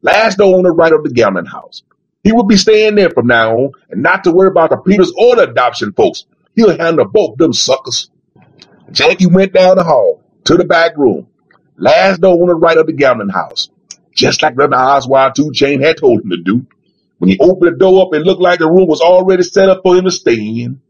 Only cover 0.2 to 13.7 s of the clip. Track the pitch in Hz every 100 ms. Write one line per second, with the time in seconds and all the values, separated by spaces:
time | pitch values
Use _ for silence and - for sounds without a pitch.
0.2 | 220 190 202 185 180 160 165 156 151 120
1.2 | 107 95 82 - - - _ _ _ _
2.2 | 202 226 202 202 - 214 214 208 180 -
3.2 | 120 120 113 113 135 - _ 95 156 185
4.2 | 185 170 190 175 160 - - 196 175 -
5.2 | 240 240 151 120 123 - 104 - - -
6.2 | - _ _ - 220 151 165 160 107 214
7.2 | 165 113 160 120 - 131 - - - _
8.2 | _ _ _ _ _ _ _ - 147 190
9.2 | 185 180 190 185 185 185 170 139 98 -
10.2 | _ _ - 170 175 170 170 156 131 82
11.2 | 60 _ _ _ _ _ 104 160 190 180
12.2 | 185 175 175 165 165 165 156 139 135 117
13.2 | 101 92 - - -